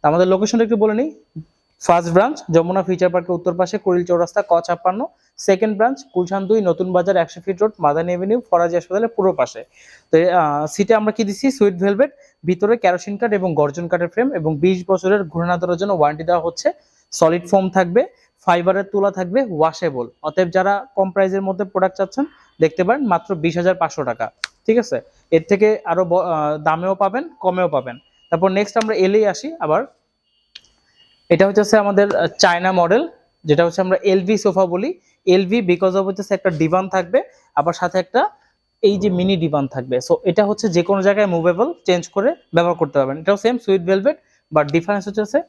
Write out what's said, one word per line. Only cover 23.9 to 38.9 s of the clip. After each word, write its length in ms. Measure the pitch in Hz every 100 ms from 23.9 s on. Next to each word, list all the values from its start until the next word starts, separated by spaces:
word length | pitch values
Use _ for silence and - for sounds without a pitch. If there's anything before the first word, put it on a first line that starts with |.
| -
টাকা, 220 | 127 117 113 _ - _ -
ঠিক 100 | 226
আছে? 180 | 226 127 - _ _
এর 120 | 165 160
থেকে 200 | 202 214 214
আরো 180 | 175 170
ব-, 200 | 180 180
আহ, 320 | 175 160 151 151
দামেও 360 | 151 160 185
পাবেন, 300 | 190 196 220 330 -
কমেও 280 | 185 180 180
পাবেন। 300 | 147 127 120 _ _ _
তারপর 200 | 170 190
নেক্সট 240 | 190 208 233
আমরা 180 | 220
এলেই 320 | 214 185 208 208
আসি 220 | 175 277 330
আবার। 200 | 160 160 269 _ _ _ _ _ _ - _ _ _ _ _ _ _
এটা 160 | 165 196
হচ্ছে 300 | 202 208 220
আমাদের, 380 | 202 196 202 -
আহ, 100 | 165 -
চায়না 340 | 190 175 185
মডেল, 360 | 185 170 214 330 - _ _
যেটা 200 | 156 147
হচ্ছে 160 | 170 170
আমরা 160 | 185 185
এলভি 400 | 202 190 185 214
সোফা 260 | 208 180 185
বলি। 240 | 175 247 370 _ _ -
এলভি 320 | 185 185 226 185
because 240 | 175 190 190
of 60 |
হচ্ছে 300 | 196 190 196
একটা 160 | 196 190
ডিভান 380 | 156 160 180 190
থাকবে, 300 | 190 175 247 - _ _
আবার 180 | - 147
সাথে 260 | 175 180 185
একটা 220 | 175 240 403 - _ _ _ _
এই 160 | 202